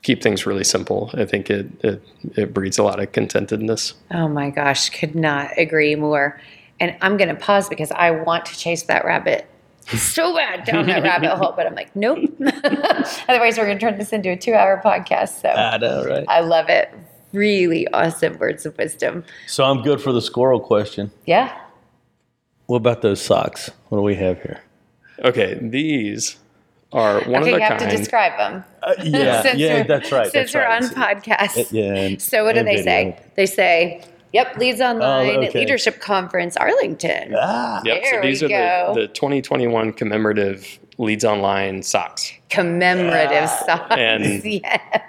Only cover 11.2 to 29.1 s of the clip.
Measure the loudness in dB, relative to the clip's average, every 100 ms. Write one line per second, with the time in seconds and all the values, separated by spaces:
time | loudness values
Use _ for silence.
11.2 | 2 0 -2 0 -4 -4 -10 -2 0 0
12.2 | -2 0 -2 0 -2 0 0 0 -2 -6
13.2 | 2 4 4 2 0 0 -2 -2 -4 -4
14.2 | -2 -2 2 4 4 4 2 2 0 -2
15.2 | -2 -2 0 2 2 2 0 0 -2 -2
16.2 | 2 2 4 2 4 2 2 -6 -20 -20
17.2 | _ 0 2 4 2 2 0 2 0 0
18.2 | -2 0 -4 -4 -10 -6 -6 -4 -4 -4
19.2 | -12 -20 -8 2 2 2 2 0 2 0
20.2 | 0 2 4 2 2 0 0 -6 -8 _
21.2 | 2 2 2 -8 -20 _ _ _ _ _
22.2 | _ _ _ _ -2 2 2 2 0 0
23.2 | 2 2 2 -8 -14 -16 _ 0 0 2
24.2 | 0 -2 -8 -14 _ _ _ _ _ -2
25.2 | 0 2 0 -2 -4 -2 0 -2 -2 -4
26.2 | -8 -10 _ _ _ _ _ 2 4 2
27.2 | 2 2 2 2 2 0 0 -2 0 2
28.2 | 2 0 -4 -4 -14 -10 -2 -2 0